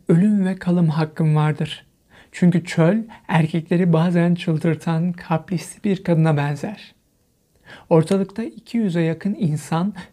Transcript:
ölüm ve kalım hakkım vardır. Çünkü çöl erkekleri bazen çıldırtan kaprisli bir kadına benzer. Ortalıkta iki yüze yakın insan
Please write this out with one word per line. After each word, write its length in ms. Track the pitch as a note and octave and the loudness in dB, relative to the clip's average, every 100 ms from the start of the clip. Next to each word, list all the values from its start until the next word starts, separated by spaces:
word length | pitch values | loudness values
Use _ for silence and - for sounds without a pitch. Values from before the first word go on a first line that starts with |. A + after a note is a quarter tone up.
| - | 0
ölüm 380 | E3+ G#3 G#3 F#3 | 2 4 2 0
ve 100 | F#3 | -2
kalım 340 | F#3 F3 E3 | 0 2 2
hakkım 460 | D3+ D#3 - D#3 D3+ | 0 -2 -2 0 2
vardır. 500 | D3+ D3+ F#3 - _ _ _ - - | 0 -2 -6 -10 _ _ _ -20 -14
Çünkü 320 | - F3+ E3+ | 0 2 2
çöl 340 | E3+ - E3 A3 A3 - - | 0 0 2 2 -4 -12 -2
erkekleri 680 | D#3+ D#3+ E3+ D#3 F3 F3+ | 0 0 -2 -2 0 2
bazen 420 | E3 F3+ F3 F3 F3 | 2 2 2 2 0
çıldırtan 760 | - D#3 E3+ D#3 - D#3+ F3 | -2 -2 0 -2 -2 -2 -4
kaprisli 720 | F3 - D#3+ - E3 - - | -6 -4 -4 -2 -8 -8 -8
bir 200 | G#3 F#3+ | -4 -2
kadına 340 | F#3 D#3+ D#3+ D3 | 0 2 2 2
benzer. 560 | C#3+ C#3+ - G#3 - _ _ _ _ _ _ _ - - - | -2 -4 -8 -12 -18 _ _ _ _ _ _ _ -20 -12 2
Ortalıkta 540 | E3 D#3 F#3+ G3 - | 2 4 0 -2 -6
iki 340 | A#3+ - - A#3 | -10 -12 -6 -2
yüze 240 | G#3+ E3+ | 0 0
yakın 340 | E3 D#3+ G3 C4+ | -2 -2 -4 -2
insan 540 | F3 D3+ - E3 G3 - - | -2 -2 -4 -2 -2 -6 -12